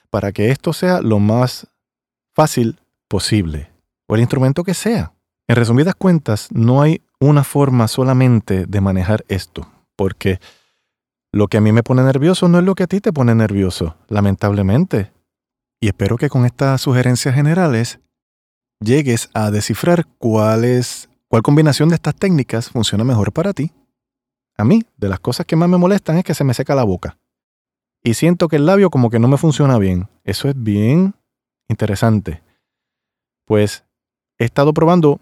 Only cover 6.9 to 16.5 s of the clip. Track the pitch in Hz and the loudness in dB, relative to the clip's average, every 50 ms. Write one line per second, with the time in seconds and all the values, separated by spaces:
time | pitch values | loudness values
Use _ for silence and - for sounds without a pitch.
6.9 | 160 - _ _ _ - 131 143 147 147 135 - - 143 143 135 127 120 110 110 | 0 -2 _ _ _ 0 2 2 2 2 0 0 0 0 0 2 2 2 0 0
7.9 | - 135 131 131 131 127 131 127 120 107 - - 98 92 87 85 95 101 98 98 | 0 -2 0 2 2 2 2 4 2 2 0 -2 -4 -4 -4 -2 -2 -2 0 0
8.9 | 95 92 90 92 110 107 - - 98 90 - - - - - - _ _ _ _ | 0 0 0 -2 -2 -2 -2 -4 -6 -6 -6 -10 -14 -16 -16 -18 _ _ _ _
9.9 | _ - 98 92 90 - - 101 92 - - - _ _ _ _ _ _ _ _ | _ -4 -4 -4 -4 -4 -4 -4 -4 -4 -8 -16 _ _ _ _ _ _ _ _
10.9 | _ _ _ _ _ _ _ _ - 104 104 101 - 107 107 107 107 117 113 - | _ _ _ _ _ _ _ _ -2 0 0 0 2 2 2 2 2 2 2 0
11.9 | 127 127 131 135 135 135 139 175 185 - 185 175 170 175 180 190 190 - 185 165 | 0 2 2 2 0 0 0 0 0 2 2 2 2 2 2 0 -2 -2 -4 -4
12.9 | 185 208 - 220 160 147 123 117 113 113 110 98 98 101 95 90 - - 90 80 | -4 -4 -2 -2 -2 0 2 2 2 2 2 0 0 0 -2 -2 -2 -4 -6 -6
13.9 | - _ _ - 104 104 101 101 95 - 107 101 101 101 98 95 101 135 185 - | -8 _ _ -6 -2 0 0 0 0 0 0 -2 0 0 0 2 2 0 0 0
14.9 | - 110 98 - _ _ _ _ _ _ _ _ _ _ _ _ _ - 113 101 | -2 -4 -4 -6 _ _ _ _ _ _ _ _ _ _ _ _ _ -6 -4 -4
15.9 | - - 101 98 113 113 151 139 - 127 123 120 | -2 -2 -2 -2 -2 -2 -2 -2 0 0 0 0